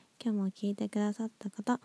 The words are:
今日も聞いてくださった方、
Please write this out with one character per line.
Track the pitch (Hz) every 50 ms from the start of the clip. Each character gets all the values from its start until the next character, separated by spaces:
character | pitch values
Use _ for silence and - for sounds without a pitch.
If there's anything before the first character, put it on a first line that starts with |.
| - _ _ - -
今 | 233 214
日 |
も | 202 196 190
聞 | - - - 202
い | 202
て | - 214 202
く | - 214
だ | 208 208 208
さ | - 226
っ | 220 -
た | - - 196
方、 | - - 208 - 247 247